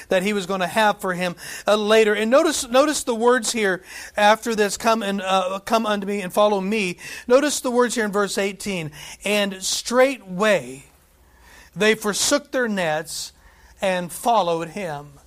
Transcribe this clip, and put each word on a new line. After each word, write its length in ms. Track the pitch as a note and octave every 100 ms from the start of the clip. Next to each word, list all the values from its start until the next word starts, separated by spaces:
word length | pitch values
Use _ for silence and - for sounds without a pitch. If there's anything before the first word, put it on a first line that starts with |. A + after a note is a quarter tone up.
| -
that 140 | F#3+
he 100 | G3
was 140 | G3+ F3+
gonna 220 | F#3+ F3
have 320 | A3 G#3 G3+
for 140 | F#3+
him, 200 | F3 F3+ E3+ - - -
uh, 80 |
later. 400 | G#3+ G#3 A3 G#3
And 160 | G#3 A3
notice, 380 | C4+ E4 - B3
notice 340 | B3+ D4+ C#4+
the 140 | - A3+
words 340 | A#3 B3+ G#3+
here 320 | A#3+ G3+ F3+ - - - -
after 380 | G#3 A3 A#3+
this, 220 | G#3+ G#3 -
"Come 260 | A#3 A3+
and, 180 | G3+ G3
uh, 380 | F#3+ F#3+ F#3 G3
come 200 | - A3+
unto 220 | A3 G#3 G3
me 140 | G3+
and 120 | F3+
follow 280 | G#3+ G#3 G3+
me." 380 | F#3+ A3 F#3 F3 - - -
Notice 320 | B3+ D4 -
the 140 | C4
words 240 | A#3+ A#3+ A#3+
here 80 |
in 80 | G#3+
verse 260 | G3+ G3 -
eighteen. 540 | G3+ G3 G3 F#3 D#3 - - -
"And 400 | G3 G#3 G3+ F#3+
straightway 1200 | F#3+ - - A#3+ C4+ B3 G3 F3+ G#3+ F#3 B2 C3+ - _ _ _ _ _ - - -
they 220 | E3 G#3+ A3
forsook 560 | G#3+ F#3+ - C#4+ C#4+
their 160 | C4+ A#3+
nets 640 | G3 E3 D3+ D#3 - - - - _ - -
and 320 | G3 F3+ F3
followed 560 | - B3 A3+ F3 E3 E3
him." 400 | D#3 F3+ C#3+ D3 C#3